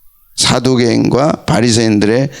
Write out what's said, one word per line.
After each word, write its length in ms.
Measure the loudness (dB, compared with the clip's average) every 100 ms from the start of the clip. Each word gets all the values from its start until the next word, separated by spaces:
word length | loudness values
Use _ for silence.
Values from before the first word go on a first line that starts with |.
| -20 _ _ -6
사두개인과 1080 | -2 0 0 0 0 0 0 0 0 -2 -2
바리새인들의 840 | 0 0 2 2 2 0 0 -2 -6